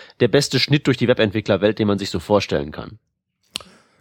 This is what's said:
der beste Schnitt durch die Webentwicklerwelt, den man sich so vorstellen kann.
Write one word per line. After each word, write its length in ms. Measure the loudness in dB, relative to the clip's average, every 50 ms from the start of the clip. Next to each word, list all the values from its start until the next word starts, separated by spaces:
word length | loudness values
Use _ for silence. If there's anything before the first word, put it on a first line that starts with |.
| -20 -18 _ -2
der 80 | 0 2
beste 300 | 2 2 2 0 -2 -2
Schnitt 260 | 0 0 0 0 2
durch 120 | 0 0 2
die 100 | 2 0
Webentwicklerwelt, 720 | 2 2 0 0 0 -2 0 0 0 2 2 2 2 2
den 100 | 0 0
man 100 | 0 -2
sich 120 | -2 -6
so 100 | -8 -6
vorstellen 500 | 0 2 2 2 2 0 -4 -4 -4 -6
kann. 280 | -10 -12 -14 -16 -18 -20 _ _ _ _ _ _ _ _ _ _ -16 -16 -16 _ _ _ _ _ _ _